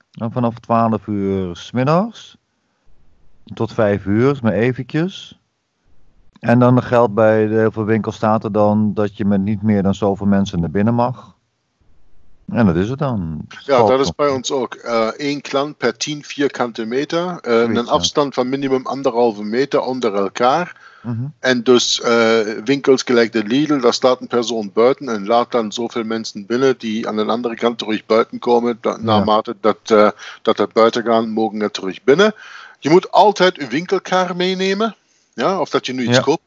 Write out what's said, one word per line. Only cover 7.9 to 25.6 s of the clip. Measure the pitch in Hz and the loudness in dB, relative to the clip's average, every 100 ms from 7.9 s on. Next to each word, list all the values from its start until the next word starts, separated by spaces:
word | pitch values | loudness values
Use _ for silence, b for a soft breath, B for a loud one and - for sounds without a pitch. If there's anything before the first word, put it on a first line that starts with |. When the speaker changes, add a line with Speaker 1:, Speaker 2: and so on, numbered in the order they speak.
| 110 104 | 0 -2
Speaker 1:
staat | - 110 110 | -2 0 0
er | 110 | 0
dan | 104 104 104 107 | 2 4 4 0
dat | 95 104 101 | 0 -2 -2
je | |
met | 101 101 | 0 0
niet | 98 107 | 0 -2
meer | 107 104 | 0 2
dan | 95 | 2
zoveel | 98 104 95 101 | 0 0 0 0
mensen | 98 98 87 | 0 0 -2
naar | 82 | -4
binnen | 95 107 | 0 0
mag. | 120 120 120 - _ _ _ _ _ _ - - - - - - | 0 -2 -4 -14 _ _ _ _ _ _ -20 -20 -20 -20 -20 -8
En | 196 110 | 0 2
dat | 82 | 2
is | 101 | 0
het | 135 | -2
dan. | 147 113 82 78 110 | -4 -4 -6 -8 -12
Speaker 2:
Ja, | - - 135 | -16 0 4
dat | |
is | 110 | 4
Speaker 1:
Valt | 135 135 | 4 0
nog. | |
Speaker 2:
bij | - 147 | 0 -2
ons | 135 120 | -2 -4
ook. | 143 113 | -4 -6
Eh, | - 117 117 113 | -8 -4 -2 -2
één | - 143 143 | -2 -6 -6
klant | - 139 147 147 | -4 -4 -4 -2
per | 123 107 | -4 -4
tien | - 147 | -6 -8
vierkante | - - 139 - 123 113 | -10 -4 -4 -2 -6 -4
meter. | 110 123 151 170 180 | -6 -4 -4 -4 -4
Eh, | 175 - | -8 0
Speaker 1:
Zoiets, | 117 117 117 | 2 2 0
Speaker 2:
een | |
Speaker 1:
ja. | 120 | 0
Speaker 2:
afstand | 147 - - 143 | 0 0 0 -2
van | - 127 | -2 -2
minimum | 139 139 131 131 | -2 0 -2 -2
anderhalve | 131 135 117 120 104 | -4 -2 0 0 0
meter | 107 117 139 143 | -4 -2 0 -2
onder | - 131 120 | -2 -2 -2
elkaar. | 101 98 - 123 147 175 - B B | -2 -4 0 0 2 -2 -10 B B
Speaker 1:
Mhm. | 113 117 135 - | -8 -6 -8 -6
Speaker 2:
En | 131 123 | 0 0
dus, | 117 123 - - | 4 4 4 -2
eh, | 123 117 113 113 107 107 | 0 2 4 2 0 -4
winkels | 107 139 131 131 | -2 0 2 2
gelijk | - 120 117 | 4 2 2
de | 113 | 0
Lidl, | 104 127 151 147 | 0 0 0 2
daar | 120 | 2
staat | 107 131 127 | 2 0 0
een | 123 | -2
persoon | 120 113 117 104 | -4 -2 -6 -6
buiten | 101 120 139 139 | 0 2 2 -4
en | 107 98 | -8 0
laat | 117 120 | 0 0
dan | 123 | -2